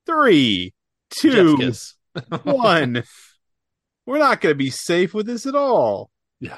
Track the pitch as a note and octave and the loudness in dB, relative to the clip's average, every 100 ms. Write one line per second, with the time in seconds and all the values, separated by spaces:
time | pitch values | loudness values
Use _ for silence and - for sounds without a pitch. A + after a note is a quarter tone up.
0 | - D#4+ C4+ D#3 A#2+ F#2 F#2 - _ _ | -4 0 4 4 4 0 -6 -14 _ _
1 | _ - D#4+ A#3+ E3 C#3+ B2+ A2+ - _ | _ -2 2 4 4 4 0 -6 -14 _
2 | _ C3+ - D#3+ D4 C4+ A3+ E3+ B2+ A#2+ | _ -16 -10 -8 -4 0 2 2 0 -4
3 | - - _ _ _ _ _ _ _ _ | -8 -18 _ _ _ _ _ _ _ _
4 | - C#4+ C#4 A3 F3 C#3+ C3+ - - F3 | -6 0 0 2 0 0 -4 -6 -4 -2
5 | F#3+ G#3+ G#3 A#3 C4+ C#4+ C#4 G3+ A#2 G2+ | 0 -4 -8 -8 -4 -2 0 0 0 -2
6 | G#2 _ _ _ - | -8 _ _ _ -18